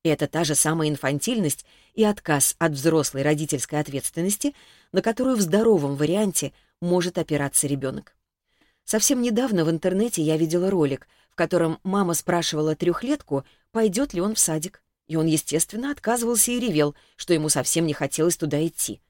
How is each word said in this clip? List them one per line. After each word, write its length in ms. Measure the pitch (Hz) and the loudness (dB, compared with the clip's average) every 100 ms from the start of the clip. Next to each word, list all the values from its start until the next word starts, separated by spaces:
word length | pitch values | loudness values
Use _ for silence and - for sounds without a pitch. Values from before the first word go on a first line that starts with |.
И 80 | 165 | 0
это 160 | 147 143 | 0 0
та 160 | 156 | -2
же 120 | 160 147 | 0 0
самая 340 | 156 165 151 | 0 0 0
инфантильность 720 | 147 135 143 - 240 165 - - _ _ | 0 -2 -2 -2 0 -2 -4 -12 _ _
и 100 | - | 0
отказ 520 | 214 208 - 147 - - | 2 2 0 0 0 0
от 140 | 165 | -2
взрослой 500 | 143 160 160 143 135 | 2 2 2 0 0
родительской 580 | 147 151 156 139 - 151 | 0 0 -2 -4 -4 -4
ответственности, 760 | 147 139 - - 180 202 285 - - - _ | -4 -6 -6 -4 -2 -2 -4 -6 -20 -20 _
на 120 | 190 | -2
которую 320 | 226 233 262 247 | -2 -2 0 0
в 40 | |
здоровом 540 | 175 196 226 196 143 139 | 2 4 4 4 2 -2
варианте 580 | 151 190 208 - 139 _ _ _ | 0 2 0 -2 -6 _ _ _
может 380 | 175 180 175 175 | 0 0 0 -4
опираться 480 | 160 147 139 - 143 | -2 -2 0 -2 0
ребенок. 480 | 139 135 135 - _ _ _ _ _ _ _ | -2 -4 -8 -14 _ _ _ _ _ _ _
Совсем 380 | - 214 - 262 | -4 0 2 2
недавно 420 | 240 220 254 190 | 2 0 2 2
в 60 | 160 | 2
интернете 540 | 165 185 185 233 - | 2 0 0 0 0
я 140 | 151 156 | 0 2
видела 340 | 160 175 185 | 2 2 2
ролик, 360 | 190 143 135 - _ _ | 2 2 0 -10 _ _
в 60 | - | -4
котором 420 | 165 175 160 160 | 0 2 2 -2
мама 320 | 190 196 180 170 | -2 0 0 0
спрашивала 600 | - 170 156 151 156 156 | 0 0 0 0 -2 0
трехлетку, 680 | 175 170 247 277 - 139 - _ _ | 0 -2 -2 -4 -2 -6 -6 _ _
пойдет 440 | 226 220 185 285 175 | 0 0 0 -2 -2
ли 60 | |
он 120 | 196 | -2
в 60 | 214 | 0
садик. 420 | - 160 175 _ _ _ _ | 0 -2 -6 _ _ _ _
И 80 | 160 | 0
он, 100 | 160 | 2
естественно, 680 | 156 - 151 - 214 277 | 0 0 -2 -2 -4 -6
отказывался 600 | 285 - 240 233 233 - | -4 -2 0 0 0 0
и 80 | 240 | 0
ревел, 340 | 240 151 147 - _ - | 0 2 0 -2 _ -18
что 180 | - | 0
ему 140 | 165 151 | 0 2
совсем 380 | 143 123 170 165 | -2 0 0 0
не 80 | |
хотелось 420 | 143 139 - 165 165 | -2 -4 0 0 0
туда 300 | 151 147 165 | -2 -2 -2
идти. 320 | - - 101 | -4 -8 -8